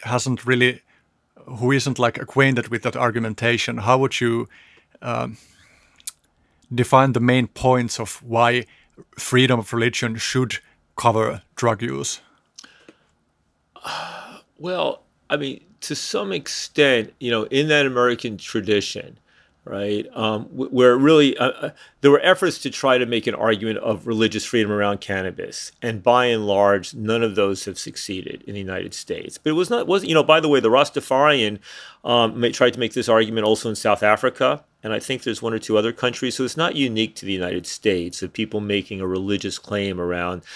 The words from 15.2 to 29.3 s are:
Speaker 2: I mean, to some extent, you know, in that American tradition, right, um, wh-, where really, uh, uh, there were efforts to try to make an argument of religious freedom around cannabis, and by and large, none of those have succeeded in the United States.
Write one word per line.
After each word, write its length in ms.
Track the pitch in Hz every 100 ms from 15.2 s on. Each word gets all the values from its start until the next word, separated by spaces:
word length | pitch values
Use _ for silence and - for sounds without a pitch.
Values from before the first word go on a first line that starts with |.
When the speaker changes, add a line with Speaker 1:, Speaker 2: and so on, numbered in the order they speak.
| -
Speaker 2:
I 60 | 147
mean, 240 | 139 131 _ _
to 140 | - 147
some 360 | - 202 196
extent, 840 | 180 - - - - 143 123 107 -
you 120 | 123
know, 120 | 117 107
in 220 | 135 151
that 160 | 147 139
American 500 | 123 123 120 120 104
tradition, 800 | - 113 98 104 95 - - - _ _ _ _ -
right, 420 | 98 101 104 -
um, 320 | - 110 107 -
wh-, 260 | 117 135
where 240 | 127 127 123
really, 400 | 143 160 143 -
uh, 120 | 127
uh, 200 | - 147 - - _
there 100 | 139
were 100 | 143
efforts 360 | 170 185 185 -
to 100 | 135
try 280 | - 139 127
to 60 | 120
make 200 | 120 117
an 80 |
argument 460 | - 110 107 110 104
of 260 | 120 104 117
religious 400 | 110 110 104 -
freedom 260 | 120 104
around 300 | 104 101 101
cannabis, 680 | - 98 95 - 92 - - -
and 220 | 120 110
by 220 | 95 123 123
and 180 | 113 104
large, 480 | 98 101 101 87
none 300 | 127 107 117
of 120 | 113 98
those 300 | 98 95 -
have 140 | 90
succeeded 640 | - - - 92 - - -
in 80 |
the 60 | 101
United 340 | 95 92 92
States. 440 | - - 85 85